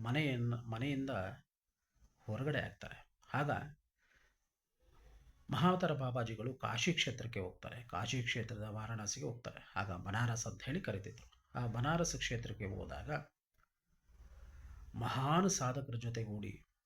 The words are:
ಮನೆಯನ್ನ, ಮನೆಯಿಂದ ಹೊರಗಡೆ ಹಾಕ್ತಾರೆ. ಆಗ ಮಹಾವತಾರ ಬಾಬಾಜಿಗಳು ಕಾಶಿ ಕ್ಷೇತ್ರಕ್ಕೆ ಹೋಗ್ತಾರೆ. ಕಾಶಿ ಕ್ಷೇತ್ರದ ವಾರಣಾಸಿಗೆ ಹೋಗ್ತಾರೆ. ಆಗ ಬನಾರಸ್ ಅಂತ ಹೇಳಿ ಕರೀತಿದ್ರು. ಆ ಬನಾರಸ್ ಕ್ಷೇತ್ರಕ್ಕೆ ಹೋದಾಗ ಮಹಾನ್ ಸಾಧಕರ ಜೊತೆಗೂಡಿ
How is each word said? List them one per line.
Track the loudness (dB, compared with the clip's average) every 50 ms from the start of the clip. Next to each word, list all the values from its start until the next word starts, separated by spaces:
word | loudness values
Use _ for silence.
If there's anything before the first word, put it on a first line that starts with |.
ಮನೆಯನ್ನ, | -2 2 2 4 4 4 4 2 2 2 2
ಮನೆಯಿಂದ | 0 -2 -4 -2 0 0 2 2 2 0 0 0 0 0 -2 -4 -8 -14 _ _ _ _ _ _ _ _ _ _ _ -20 -20 _
ಹೊರಗಡೆ | _ -6 -4 -2 0 0 0 0 0
ಹಾಕ್ತಾರೆ. | 0 -2 -4 -8 -12 -12 -12 -14 -18 _ _ _ _ -2 0
ಆಗ | 2 2 2 2 0 -2 -6 -10 -16 _ _ _ _ _ _ _ _ _ _ _ _ _ _ _ _ _ _ _ _ _ -20 -20 -20 -20 -20 -20 -20 -20 -20 -20 -12 -4 -2
ಮಹಾವತಾರ | 2 6 6 6 6 6 4 2 2
ಬಾಬಾಜಿಗಳು | 2 0 0 0 0 0 -2 -2 -4 -4 -4 -4
ಕಾಶಿ | -2 -2 0 0 2 4 4 4
ಕ್ಷೇತ್ರಕ್ಕೆ | 4 2 2 0 -4 -4 -4 -2 -2
ಹೋಗ್ತಾರೆ. | -2 -4 -6 -8 -10 -10 -10 -10 -8
ಕಾಶಿ | -4 -2 -2 0 0 0 0 0
ಕ್ಷೇತ್ರದ | 0 0 0 -2 -4 -4 -6
ವಾರಣಾಸಿಗೆ | -4 -4 -4 -4 -4 -4 -4 -4 -2 -4 -4 -2 -2
ಹೋಗ್ತಾರೆ. | -4 -4 -4 -8 -8 -10 -10 -10 -4 -2
ಆಗ | -2 0 0
ಬನಾರಸ್ | -2 -4 -2 0 2 4 4 4 2 0 -2
ಅಂತ | -4 -6 -6 -4
ಹೇಳಿ | -2 -2 -2
ಕರೀತಿದ್ರು. | 0 -2 -2 -2 -4 -8 -12 -14 -18 -20 -20 -20 _ _ -4 -2
ಆ | -2
ಬನಾರಸ್ | 0 0 2 2 4 4 4 4 2 2
ಕ್ಷೇತ್ರಕ್ಕೆ | 0 0 0 0 0 -2 -2 -4 -4 -4
ಹೋದಾಗ | -4 -2 -4 -4 -6 -6 -6 -4 -4 -4 -4 -6 -8 _ _ _ _ _ _ _ _ _ _ _ _ _ _ _ -20 -20 -20 -20 -20 -18 -18 -18 -18 -18 -16 -16 -16 -16 -16 -14 -10 -6
ಮಹಾನ್ | -4 -2 0 0 2 4 6 6 6 6 6
ಸಾಧಕರ | 4 4 2 2 0 0 -2 -4 -4
ಜೊತೆಗೂಡಿ | -4 -2 -2 -2 -2 -2 -4 -4 -4 -6 -6 -8 -10 -14 _ _ _ _